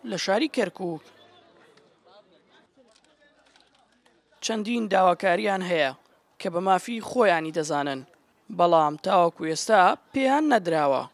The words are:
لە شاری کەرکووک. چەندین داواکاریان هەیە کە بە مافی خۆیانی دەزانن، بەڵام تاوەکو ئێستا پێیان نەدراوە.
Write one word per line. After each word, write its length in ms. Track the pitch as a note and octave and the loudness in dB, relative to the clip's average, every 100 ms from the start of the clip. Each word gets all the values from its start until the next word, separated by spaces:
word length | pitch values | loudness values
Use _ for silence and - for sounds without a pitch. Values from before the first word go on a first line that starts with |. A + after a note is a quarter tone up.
| A#3 | -10
لە 80 | F#3+ | -8
شاری 300 | - G3+ D4+ - | -2 -2 -2 -2
کەرکووک. 480 | F#3+ - F3+ D#3+ _ _ _ _ _ _ _ _ _ _ _ - F#4 C4+ _ D4+ _ C4+ A#3 A3 D#4+ _ C#4+ D4+ _ _ _ _ _ _ _ _ _ _ | -4 -6 -10 -10 _ _ _ _ _ _ _ _ _ _ _ -20 _ _ _ _ _ _ _ _ _ _ _ _ _ _ _ _ _ _ _ _ _ _
چەندین 420 | - A3 G#3+ A#3+ G#3+ | -6 -6 -4 -4 0
داواکاریان 760 | F#3+ F#3 F3 G3 F3 G#3+ F#3+ F#3 | 2 4 2 0 0 -2 -4 -2
هەیە 220 | E3+ C#3 C3+ _ _ _ _ | 0 -2 -4 _ _ _ _
کە 80 | G3 | -6
بە 100 | E3+ F#3+ | -4 0
مافی 380 | F#3 - A3+ - | 0 0 -12 -6
خۆیانی 460 | B3 G#3+ E3 D#3 E3 | 0 2 2 -2 -6
دەزانن، 440 | D3+ D3 C#3+ C3+ B2+ _ _ _ _ | -4 -4 -4 -8 -12 _ _ _ _
بەڵام 440 | F3+ F3 E3 D3+ D3+ | 0 4 4 2 -2
تاوەکو 440 | F#3+ F#3+ E3+ - D#3+ | 0 2 2 0 -6
ئێستا 320 | D#3 - G#3+ F#3 - _ | -6 2 4 4 2 _
پێیان 360 | C4+ C4 C#4 D#4 | -2 0 0 2
نەدراوە. 520 | A#3 E3+ D#3+ C#3+ C3 C3 | 0 0 0 0 0 -4